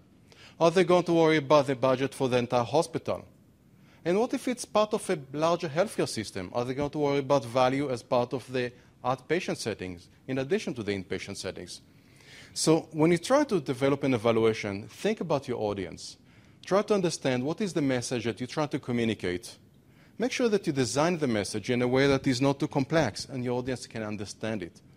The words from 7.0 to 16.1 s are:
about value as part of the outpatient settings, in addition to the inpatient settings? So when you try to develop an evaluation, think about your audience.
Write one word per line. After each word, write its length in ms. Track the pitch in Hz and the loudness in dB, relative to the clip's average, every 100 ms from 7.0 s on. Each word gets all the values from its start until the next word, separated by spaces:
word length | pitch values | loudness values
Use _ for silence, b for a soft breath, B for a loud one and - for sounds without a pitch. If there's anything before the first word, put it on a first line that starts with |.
| 147 139 | 0 0
about 260 | 135 143 120 | 2 0 2
value 440 | 127 127 135 143 | 2 4 2 -2
as 140 | 120 | -4
part 300 | - 127 120 | 0 0 0
of 180 | 135 - | -4 -4
the 200 | 127 123 - B B | -4 -4 -8 B B
outpatient 540 | 123 131 - 165 190 165 | -4 -4 -2 -2 -2 -6
settings, 520 | 113 98 92 87 - b - | -6 -6 -8 -12 -16 b -6
in 100 | 131 | -4
addition 340 | 135 208 208 | -2 -2 -2
to 100 | 120 | -6
the 80 | 101 | -4
inpatient 460 | 98 90 95 - 98 | -4 -4 -8 -8 -10
settings? 440 | 95 87 90 - - B B B B B B | -8 -8 -12 -16 -20 B B B B B B
So 360 | - - 160 - | -2 2 2 2
when 200 | 156 160 | 2 4
you 60 | 170 | 4
try 280 | - 277 285 | 4 4 4
to 160 | 190 | 0
develop 420 | 143 123 139 139 | -2 0 2 2
an 100 | 139 | 0
evaluation, 760 | 123 117 113 113 110 107 98 117 | 2 2 4 4 2 -4 -8 -10
think 340 | - 190 220 | -4 -2 -2
about 260 | 170 143 127 | -2 -2 -2
your 120 | 117 | -4
audience. 580 | 107 101 85 82 - | -4 -4 -6 -10 -16